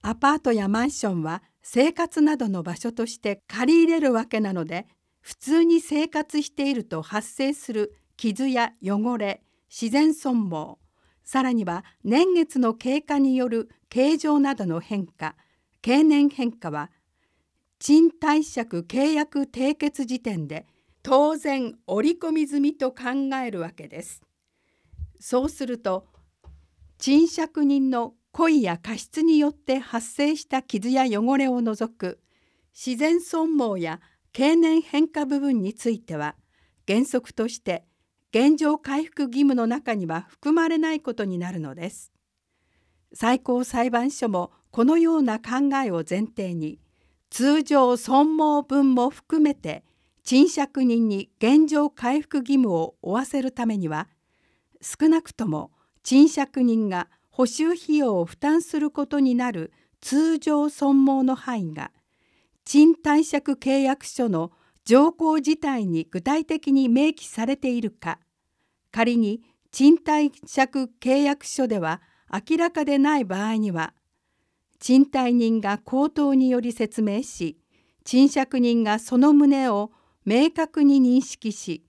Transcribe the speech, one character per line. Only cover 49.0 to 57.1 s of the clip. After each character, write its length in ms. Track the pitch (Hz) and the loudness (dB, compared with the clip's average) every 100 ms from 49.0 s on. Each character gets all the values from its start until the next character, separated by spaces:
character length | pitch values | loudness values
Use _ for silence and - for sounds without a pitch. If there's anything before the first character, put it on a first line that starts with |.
| 247 | 0
含 300 | - _ 320 | -4 _ 0
め 140 | 294 285 | 2 0
て 280 | 165 151 _ _ _ _ | -8 -12 _ _ _ _
賃 240 | - 254 330 | 0 4 4
借 360 | - 277 - 254 | 2 -6 -2 0
人 240 | 233 226 | 2 0
に 220 | 196 - _ | -2 -6 _
現 280 | 220 294 311 | 4 4 4
状 220 | 302 294 | 2 -2
回 320 | - 240 285 | -2 -2 -2
復 160 | 302 294 | -2 -6
義 200 | 240 269 | 0 0
務 160 | 240 | 2
を 220 | 170 160 _ | 0 -4 _
負 120 | 170 | -6
わ 120 | 208 262 | -6 -4
せ 160 | 285 | -4
る 100 | 262 | -6
た 140 | 254 233 | -4 -4
め 120 | 214 | -4
に 100 | 165 | -4
は、 200 | 151 185 _ _ _ _ _ _ _ | -8 -10 _ _ _ _ _ _ _
少 260 | - - 311 | -16 0 2
な 120 | 320 | 2
く 100 | 330 | 0
と 160 | - 208 | -8 -6
も 240 | 156 - _ _ _ | -4 -8 _ _ _
賃 260 | - 262 302 | 2 6 6
借 360 | 302 277 - | 4 -4 0
人 260 | 247 226 208 | 0 0 -2
が 200 | 185 - | -4 -8